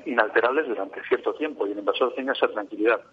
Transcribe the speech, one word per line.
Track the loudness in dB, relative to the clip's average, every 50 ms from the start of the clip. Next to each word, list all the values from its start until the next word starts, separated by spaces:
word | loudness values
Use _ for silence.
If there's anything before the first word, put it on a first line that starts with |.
| -8
inalterables | -2 2 2 2 4 4 4 4 4 4 2 0 0
durante | -2 -4 -6 -6 -8 -12 -4 -2
cierto | -2 0 0 -2 -2
tiempo | -2 -4 -4 -2 -2 -2
y | -2 -4
el | -2
inversor | -2 -2 0 2 2 0 0
tenga | -2 -2 -2 0
esa | 2 0 0
tranquilidad. | 0 -2 -6 -6 -4 0 2 2 2 2 0 _